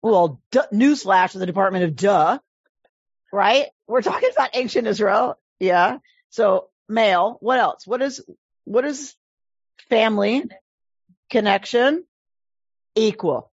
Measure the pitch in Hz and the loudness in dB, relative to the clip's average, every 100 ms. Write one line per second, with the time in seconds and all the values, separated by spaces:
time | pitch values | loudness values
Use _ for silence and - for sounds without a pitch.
0 | 220 202 170 131 _ 247 285 208 269 294 | 2 2 2 -2 _ -2 0 2 2 2
1 | 190 190 180 190 185 175 196 190 175 135 | 2 2 2 -2 -6 0 0 0 -2 0
2 | 196 196 156 269 _ _ _ _ _ _ | 0 2 2 0 _ _ _ _ _ _
3 | _ _ _ 196 202 254 285 _ _ 240 | _ _ _ -2 2 2 0 _ _ -4
4 | 214 - 508 - 262 254 254 - 226 202 | -2 -2 -2 0 -2 -2 -4 -4 -2 -2
5 | 208 208 247 - _ _ 185 180 180 254 | 0 0 -2 -6 _ _ 0 2 2 0
6 | _ _ _ - 220 - - _ _ 220 | _ _ _ -2 0 0 -4 _ _ 0
7 | 220 180 196 240 220 254 190 - - 240 | 2 2 0 -4 -2 0 0 -4 -8 -4
8 | 269 254 - 180 _ _ - 220 269 277 | -4 -6 -20 -20 _ _ -4 -2 -2 -6
9 | - _ _ _ _ _ _ _ _ 233 | -12 _ _ _ _ _ _ _ _ 0
10 | 220 214 202 247 - - _ _ _ _ | 2 0 0 -2 -6 -14 _ _ _ _
11 | _ _ _ 247 208 196 196 240 254 320 | _ _ _ -2 0 -2 0 0 2 0
12 | 359 _ _ _ _ _ _ _ _ - | -6 _ _ _ _ _ _ _ _ -2
13 | 220 214 175 127 - | -2 0 -4 -4 -8